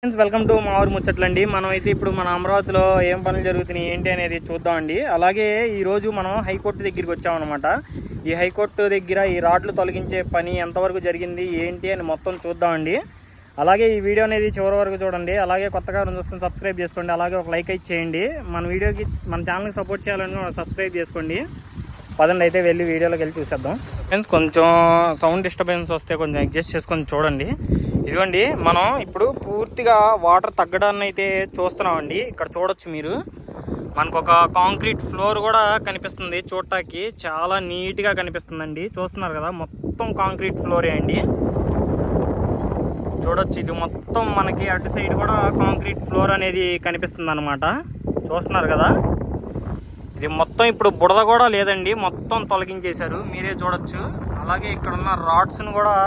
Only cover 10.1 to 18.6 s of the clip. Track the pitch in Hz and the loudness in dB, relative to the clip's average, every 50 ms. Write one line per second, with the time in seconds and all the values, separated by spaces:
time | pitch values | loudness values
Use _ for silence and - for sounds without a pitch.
10.1 | 185 185 180 - - 170 170 175 180 180 175 170 170 185 185 190 180 190 165 175 | -4 -4 -4 0 -2 -2 -2 0 -2 -2 -4 -2 -2 0 0 0 0 0 -2 -2
11.1 | 170 170 180 180 175 175 180 180 175 165 165 175 180 175 175 185 190 185 175 160 | -2 -2 -4 -6 -6 -6 -4 -4 -2 -2 -2 -4 -6 -6 -4 -4 -4 -4 -2 -4
12.1 | 156 156 - 190 185 175 - 170 170 165 175 170 165 160 156 156 180 254 339 - | -4 -4 -4 -6 -6 -6 -6 -8 -4 0 0 2 2 0 0 0 -2 -2 -2 -6
13.1 | - - - - - - - - - - 147 165 190 208 226 226 220 208 196 202 | -14 -20 -20 -20 -20 -20 -20 -20 -4 0 4 4 6 6 6 4 4 2 0 2
14.1 | 208 208 220 220 220 214 214 214 208 196 196 196 196 202 202 196 196 190 190 190 | 2 4 2 2 2 0 0 0 0 0 0 2 2 2 2 0 0 -2 -2 -2
15.1 | 180 175 175 175 185 208 196 180 180 190 196 202 190 185 180 - 185 196 196 190 | -2 -2 -2 -2 0 0 2 2 2 0 0 0 -2 -4 -6 -4 -2 -2 -2 -2
16.1 | 185 180 180 - 202 185 175 180 - - 190 196 190 180 175 170 - - 175 175 | -4 -6 -6 -8 -8 -6 -6 -6 -6 -4 -6 -4 -4 -4 -6 -6 -4 -6 -4 -2
17.1 | 175 170 175 175 180 185 170 165 165 170 175 165 190 180 - - 180 170 165 165 | -2 0 0 0 -2 -2 -2 -2 -2 -4 -2 -2 -6 -6 -4 -4 -4 -4 -2 -2
18.1 | 160 160 190 247 320 202 - 180 170 170 | -2 -2 -2 -2 -4 -6 -8 -6 -6 -4